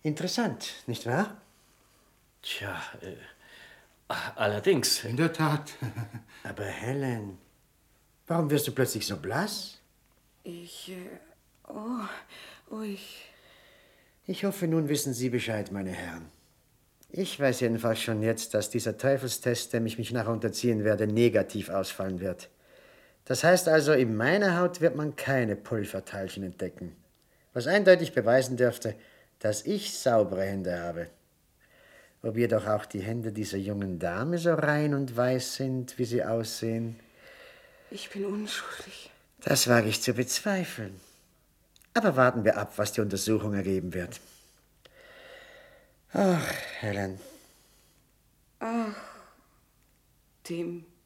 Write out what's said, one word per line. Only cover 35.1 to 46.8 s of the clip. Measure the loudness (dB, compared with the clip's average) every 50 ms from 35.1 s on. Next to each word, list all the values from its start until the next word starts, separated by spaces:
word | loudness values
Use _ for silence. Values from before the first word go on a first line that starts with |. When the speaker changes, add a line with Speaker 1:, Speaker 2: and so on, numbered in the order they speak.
| 0
Speaker 1:
weiß | 2 2 2 2 0 -2 -4 -6
sind, | -4 -4 -2 -2 -2 -4 -6 -4 -4
wie | -2
sie | 0 0 0 0
aussehen? | 0 0 -2 -2 -4 -6 -4 -4 -2 -2 -2 -4 -4 -8 -12 -16 -20 _ -20 -20 -20 -20 -20 -20 -20 -20 -20 -20 -20 _ -20 -20 -16
Speaker 4:
Ich | -14 -14 -14 -12
bin | -8 -6 -4
unschuldig. | -4 -4 -4 -6 -6 -6 -8 -8 -8 -12 -12 -14 -14 -16 -18 -18 -20 -20 _ _ _ _ _
Speaker 1:
Das | 2 2 4 4 6 6
wage | 6 6 6 4
ich | 0 0
zu | 0 0 0
bezweifeln. | 0 0 0 -2 -2 0 0 0 0 0 -2 -6 -10 -10 -10 -12 -16 -20 -20 -20 _ _ _ _ _ _ _ _ _ _ _ _ _ _ _ _
Aber | 2 2 4 6
warten | 6 6 6 6 4 4
wir | 4 4
ab, | 4 0 -6 -4
was | -4 -4 -2 0
die | -2 -2
Untersuchung | 0 0 -2 0 2 2 2 2 0 -2
ergeben | 0 0 0 0 0 -2 -4 -6
wird. | -6 -6 -6 -10 -16 -18 -20 -20 -20 -20 _ _ _ _ _ _ _ _ -20 _ -20 -20 -20 -20 -20 -20 -20 -20 -20 -20 -20 -20 -20 -20 -20 -20 -20 _ _ _ _ _ _ 0
Ach, | 2 4 4 4 2 0 -2 -6 -6 -8 -10 -10 -6